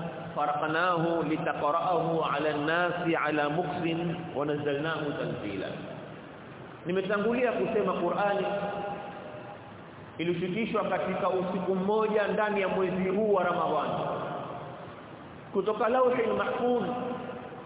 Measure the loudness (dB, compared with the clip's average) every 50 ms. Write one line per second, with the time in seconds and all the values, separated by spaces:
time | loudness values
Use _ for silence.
0 | -6 -6 -8 -8 -10 -6 -4 -2 0 0 0 0 0 0 2 2 4 4 4 4
1 | 2 2 2 2 2 2 0 0 0 0 0 2 2 2 2 2 2 2 2 2
2 | 2 2 2 2 2 0 0 2 2 2 0 2 2 2 2 4 2 2 0 0
3 | 0 2 2 2 2 2 2 2 2 2 2 0 0 -2 -2 -2 0 0 0 0
4 | 0 -2 -2 -4 -6 -4 -4 -2 0 0 0 0 0 0 0 0 0 -2 -2 -2
5 | -2 -2 -2 -2 -2 -4 -4 -4 -4 -4 -4 -4 -4 -4 -6 -8 -8 -10 -10 -12
6 | -12 -12 -12 -14 -14 -14 -16 -16 -14 -14 -14 -14 -14 -14 -14 -8 -6 -2 -2 -2
7 | 0 0 0 2 2 2 2 2 2 2 2 2 0 2 2 2 2 2 2 0
8 | 0 0 2 2 2 2 2 2 0 0 0 -2 -2 -4 -4 -4 -4 -4 -6 -6
9 | -8 -10 -10 -10 -12 -12 -12 -12 -12 -12 -14 -14 -14 -14 -16 -16 -16 -16 -16 -16
10 | -16 -12 -8 -4 -2 0 0 0 0 -2 0 0 0 0 0 0 0 0 0 0
11 | 0 0 -2 0 0 0 2 2 0 0 0 0 0 0 0 2 2 4 4 4
12 | 4 4 4 2 2 2 2 2 2 2 2 2 2 2 2 2 2 2 2 0
13 | 0 2 2 2 4 4 6 6 4 4 2 2 2 2 2 2 2 0 0 -2
14 | -2 -2 -2 -2 -4 -4 -6 -6 -6 -8 -8 -10 -10 -10 -12 -12 -12 -12 -14 -14
15 | -14 -14 -16 -16 -16 -16 -16 -16 -12 -4 -2 0 2 2 2 2 2 4 4 6
16 | 6 6 6 4 2 2 2 2 0 0 0 0 2 2 2 2 2 0 -2 -2
17 | -4 -4 -4 -6 -6 -8 -8 -10 -10 -10 -12 -12 -12